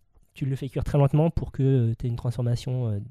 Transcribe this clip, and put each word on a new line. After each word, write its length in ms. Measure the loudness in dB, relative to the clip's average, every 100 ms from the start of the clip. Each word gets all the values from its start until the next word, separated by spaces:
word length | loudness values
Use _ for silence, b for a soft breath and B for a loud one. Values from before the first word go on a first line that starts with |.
| _ _ _
tu 120 | -6 -4
le 100 | -4
fais 120 | -6
cuire 140 | -6
très 160 | 0 2
lentement 320 | 4 4 2
pour 220 | 0 -4
que, 100 | 0
euh, 320 | 2 4 2
t'aies 140 | 0 -4
une 80 | -4
transformation, 720 | -4 -2 -2 -2 -2 -2 -2
euh, 100 | -4 -6